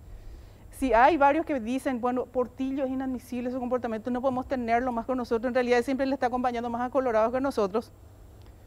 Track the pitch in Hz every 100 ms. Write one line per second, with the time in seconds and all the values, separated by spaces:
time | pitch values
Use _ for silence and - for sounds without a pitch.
0 | - - - - - - - - 262 220
1 | 269 311 277 302 320 277 214 254 285 247
2 | 247 247 - 254 247 - 262 269 262 262
3 | 262 247 - 247 247 254 240 254 233 220
4 | 247 247 262 247 254 262 226 233 254 233
5 | 233 254 233 233 247 254 247 240 240 262
6 | 269 277 247 254 254 233 240 233 247 269
7 | 262 220 226 254 277 240 196 220 - -
8 | - - - - - -